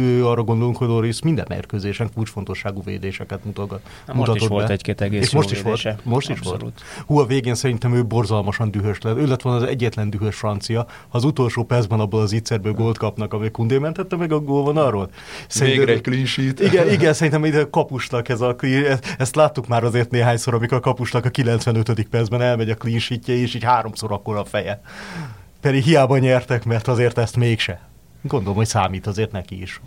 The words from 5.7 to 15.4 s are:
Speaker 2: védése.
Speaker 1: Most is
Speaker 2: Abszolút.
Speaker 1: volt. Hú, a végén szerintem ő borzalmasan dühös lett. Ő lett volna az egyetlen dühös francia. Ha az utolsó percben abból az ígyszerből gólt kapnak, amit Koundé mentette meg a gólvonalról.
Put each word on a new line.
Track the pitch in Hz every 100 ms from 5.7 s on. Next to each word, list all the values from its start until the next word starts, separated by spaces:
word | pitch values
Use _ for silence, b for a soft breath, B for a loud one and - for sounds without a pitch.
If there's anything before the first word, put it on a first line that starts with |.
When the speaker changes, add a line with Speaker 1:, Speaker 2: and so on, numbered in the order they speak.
| 110
Speaker 2:
védése. | 110 107
Speaker 1:
Most | 117 123 -
is | -
Speaker 2:
Abszolút. | 92 92
Speaker 1:
volt. | 117 - B B B
Hú, | 147
a | 120
végén | 135 120
szerintem | 113 131 113 123
ő | 123
borzalmasan | 120 113 107 107 98 - 110
dühös | 101 104 98
lett. | 113 117
Ő | 147
lett | 131
volna | 131 123
az | 123
egyetlen | 123 117 110 104
dühös | 104 107 -
francia. | 107 101 - 113 - B B
Ha | 120
az |
utolsó | 139 147 120 117
percben | 113 120 101 110
abból | 104 110
az | 107
ígyszerből | 110 - 113 104
gólt | 101 113 110
kapnak, | 107 - 104
amit | 107 107
Koundé | 110 113 135
mentette | 151 165 190 175
meg | 170
a | 151
gólvonalról. | 147 139 139 151 139 101 92 B B B